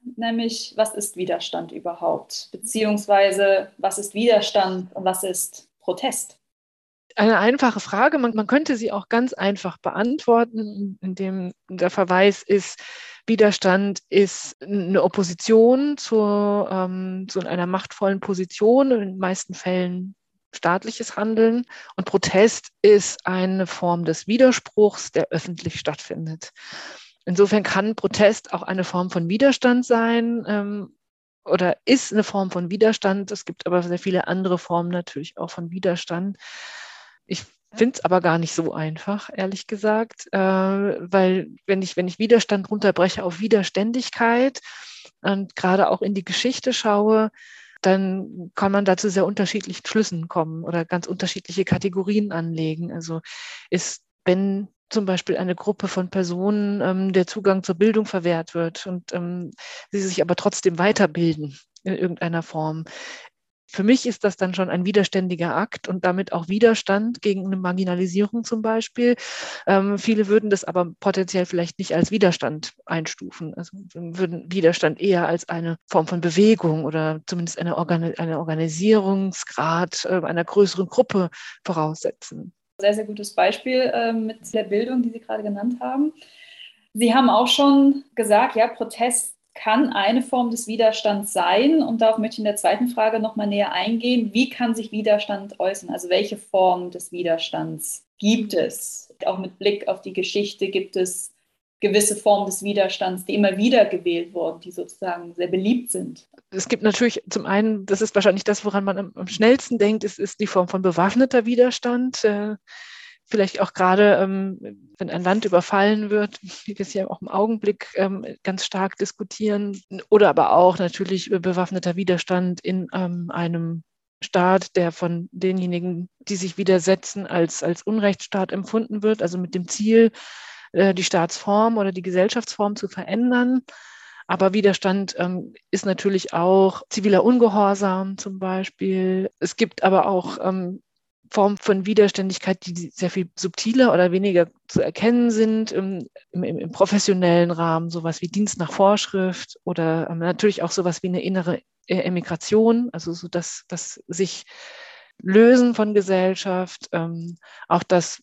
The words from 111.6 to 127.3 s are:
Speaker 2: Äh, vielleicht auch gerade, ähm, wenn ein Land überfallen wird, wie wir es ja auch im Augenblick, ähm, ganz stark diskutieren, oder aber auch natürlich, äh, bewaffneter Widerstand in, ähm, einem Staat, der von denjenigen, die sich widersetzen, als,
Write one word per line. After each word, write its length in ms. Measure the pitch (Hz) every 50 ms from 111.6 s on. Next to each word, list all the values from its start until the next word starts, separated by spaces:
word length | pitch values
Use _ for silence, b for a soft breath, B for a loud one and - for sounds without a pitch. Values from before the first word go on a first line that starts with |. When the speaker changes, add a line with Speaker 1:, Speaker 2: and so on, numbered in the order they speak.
| 247 254 240 - - 247 240 247 254 254 254 - -
Speaker 2:
Äh, 320 | 220 208 208 208 214 214 202 _ B B B B B B B B B B B _
vielleicht 360 | _ - 214 196 190 - -
auch 120 | 196 - -
gerade, 440 | - 185 185 185 190 208 208 202 -
ähm, 720 | 190 190 190 196 190 196 190 - - - 104 101 _ - _ _
wenn 120 | 190 170
ein 140 | - 170 180
Land 220 | 180 190 214 220
überfallen 640 | 208 180 175 175 - - 196 196 208 214 214 214 208
wird, 300 | 208 208 208 208 - -
wie 360 | - 185 - - - - 202 -
wir 40 |
es 120 | 202 - -
ja 160 | 202 190 -
auch 120 | - -
im 60 | - -
Augenblick, 580 | - 190 202 220 226 214 214 202 208 _ - - -
ähm, 300 | 202 190 196 190 190 220 - - - _
ganz 220 | - 190 190 -
stark 320 | - - 196 190 190 - _
diskutieren, 840 | 196 190 - _ 208 196 - - 214 208 208 202 208 202 196 190 _ _ - 190 - _
oder 200 | - 214 208 180
aber 240 | 143 170 160 - -
auch 240 | 151 175 180 175 170
natürlich, 540 | 190 175 - - 196 175 196 185 - -
äh, 80 | 208 185
bewaffneter 560 | 170 190 180 175 185 175 190 185 170 180 175
Widerstand 640 | 175 196 180 185 170 - - 185 180 180 180 180 170
in, 260 | _ - 185 185 185 - -
ähm, 360 | 185 185 175 175 175 175 170
einem 540 | - - 170 170 170 170 165 165 165 165 160 _ _ _ _ _ _ _
Staat, 540 | - - - 185 180 180 185 190 185 - _
der 160 | 190 175 170
von 380 | 165 - - 170 170 170 170 -
denjenigen, 800 | - 180 180 185 185 190 180 180 175 175 170 180 175 170 180 185 _ _
die 160 | _ - 202
sich 220 | 185 175 190 170 -
widersetzen, 680 | 202 180 190 185 165 190 190 190 - - - 202 196
als, 380 | -